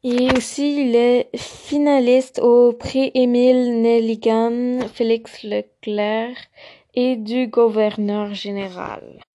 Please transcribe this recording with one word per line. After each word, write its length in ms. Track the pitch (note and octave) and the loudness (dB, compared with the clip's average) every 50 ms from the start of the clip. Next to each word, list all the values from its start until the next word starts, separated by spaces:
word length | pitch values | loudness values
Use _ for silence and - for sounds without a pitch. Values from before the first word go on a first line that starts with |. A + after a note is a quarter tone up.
| - | -2
Et 240 | B3+ A#3+ B3 B3+ B3+ C4 | -2 0 0 0 0 0
aussi, 460 | B3+ A#3 - - - C#4+ D4 C#4+ C#4+ | -2 -6 -6 -8 -4 -4 -4 -2 -2
il 140 | C#4 A#3+ A#3 | -2 0 2
est 340 | A#3 A#3+ A#3+ B3 B3 - - - | 2 2 2 2 0 -2 -4 -10
finaliste 1040 | B3+ - - - - - - C#4+ D4 D4 D4 C#4+ C4+ B3 A#3+ B3 C4 B3+ - _ - | -12 -12 -14 -18 -20 -10 -4 -2 0 2 2 2 2 4 4 2 2 2 -2 _ 0
au 340 | - A#3+ A#3+ A#3+ A#3+ A#3+ A#3 | 2 4 6 6 6 4 2
prix 380 | A#3+ - - - C4 C4+ C4 - | 0 -10 -4 -2 -2 -2 0 2
Émile 680 | B3+ B3 B3 A#3+ A#3+ B3 B3+ B3+ B3+ B3 A#3+ A#3+ A3+ | 0 2 2 4 4 4 4 4 4 2 0 0 0
Nelligan, 960 | A3+ A#3 A#3 A#3 A3+ A3+ A3+ A3 - A3+ A3 A3+ A3+ A#3 A#3 A#3+ B3 B3 B3 B3+ B3+ A#3 - | 2 2 2 2 2 0 -4 -2 0 0 2 2 0 0 -2 -2 -4 -4 -4 -4 -6 -8 -4
Félix 480 | - A#3+ A3+ A3+ A#3 A3+ - - - - | -4 0 0 0 -2 -4 -14 -20 -16 -10
Leclerc 920 | G#3+ G#3 G#3 G#3 _ _ _ - A3 G#3 G#3 G#3 G#3 A3 A3 A3+ A#3+ B3+ - - _ _ - - - - _ _ _ _ | -6 -6 -6 -6 _ _ _ -8 -6 -4 -2 -2 0 -2 -2 -4 -6 -10 -14 -18 _ _ -20 -20 -20 -20 _ _ _ _
et 220 | B3 B3 B3+ B3+ | 0 0 0 0
du 320 | A3+ G#3+ G#3 A#3 B3+ B3+ | -2 -6 -4 -2 -2 -2
gouverneur 880 | A3 - A#3 A#3 A3+ G#3 A3 G#3+ G#3+ G#3 G#3+ G#3 G3+ G#3 G#3 G#3 G3+ G3+ | 0 2 2 2 4 4 2 0 0 0 -2 -4 -2 -2 -4 -4 -6 -8
général. 880 | G3 - G3+ G3+ G3 G3 F#3+ F3+ F3+ - - G#2+ - - A1+ - - - _ | -10 -10 -8 -8 -8 -8 -10 -10 -12 -10 -10 -10 -12 -14 -20 -20 -20 -20 _